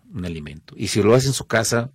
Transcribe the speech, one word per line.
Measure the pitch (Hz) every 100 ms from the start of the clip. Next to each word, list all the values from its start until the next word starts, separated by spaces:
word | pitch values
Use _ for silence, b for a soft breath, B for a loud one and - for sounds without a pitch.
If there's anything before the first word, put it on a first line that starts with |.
| -
un | 139 90
alimento. | 80 73 76 - -
Y | 101
si | 110
lo | 101 127
hace | 135
en |
su | 127 -
casa, | 113 110 120 123